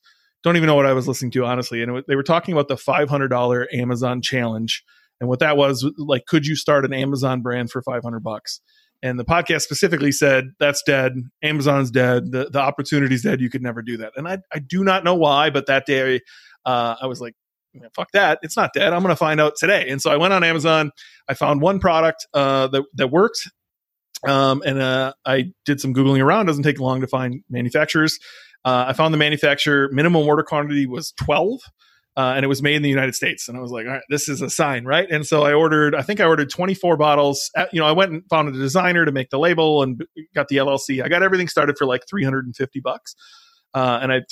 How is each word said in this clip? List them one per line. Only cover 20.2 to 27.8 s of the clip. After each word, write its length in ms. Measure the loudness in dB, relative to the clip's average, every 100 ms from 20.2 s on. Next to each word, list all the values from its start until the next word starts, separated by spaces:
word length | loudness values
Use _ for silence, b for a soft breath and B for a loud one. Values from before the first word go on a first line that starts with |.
| 2
on 100 | 2
Amazon. 480 | 2 2 2 2 0 B B B -8
I 60 |
found 260 | -2 0 2
one 180 | 2 2
product, 480 | 2 2 2 0 -4
uh, 360 | 0 2 2 0
that, 160 | 0 -4
that 140 | -2 0
worked. 420 | 2 2 0 -12 -16 _ _ _ _ _ -6 0
Um, 360 | 2 2 2 0
and, 140 | -2
uh, 320 | 0 0 -2 -6 -2
I 260 | -2 -2 -6
did 160 | -4 -2
some 140 | 0
Googling 300 | 2 4 4
around. 220 | 4 2 2
Doesn't 180 | 0
take 160 | 0 0
long 220 | -2 -2
to 40 | -2
find 380 | -4 -4 -8 -8
manufacturers. 680 | -6 -2 0